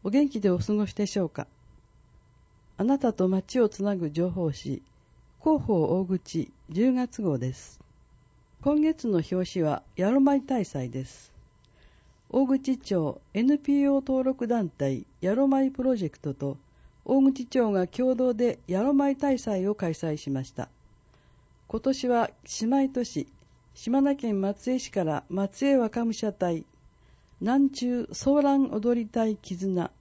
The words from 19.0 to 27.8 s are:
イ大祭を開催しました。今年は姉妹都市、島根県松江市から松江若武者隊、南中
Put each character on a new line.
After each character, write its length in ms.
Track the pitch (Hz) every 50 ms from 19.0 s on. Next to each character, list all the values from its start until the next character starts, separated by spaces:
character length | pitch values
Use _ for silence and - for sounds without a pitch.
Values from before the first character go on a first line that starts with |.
| 285 277
イ 60 | 277
大 220 | 277 294 285 269 254
祭 300 | - 226 208 185 185 196
を 60 | 208
開 180 | 208 196 170
催 240 | 160 - - 160 151
し 140 | 151 - 143
ま 120 | 139 131
し 100 | 131 -
た。 180 | - - 110 - _ _ _ - _ _ _ _ _ _ _ _ _ _ _ _ _ _ _
今 160 | _ - 226
年 260 | - 269 269 262 - 247
は 220 | 240 233 226 - - _ - - - -
姉 40 | 220
妹 220 | 226 262 277 269 269 269
都 100 | 254 240
市、 220 | - - 151 - - - - _ _ _ _ _ _ _
島 260 | - - 233 240 269
根 160 | 277 285 277
県 240 | 285 - 233 208 196
松 300 | 190 196 202 - - 247
江 80 | 254 254
市 120 | - -
か 140 | - 202 175
ら 200 | 156 151 - - _
松 380 | 170 190 196 196 - - 269
江 100 | 277 277
若 300 | 262 240 220 - 240 233
武 80 | 226 214
者 180 | - - 214
隊、 320 | 202 _ 185 175 170 160 - _ _ _ _ - _ _ _ _ - _ _ _ - _
南 300 | 175 208 254 277 277 269
中 380 | 277 -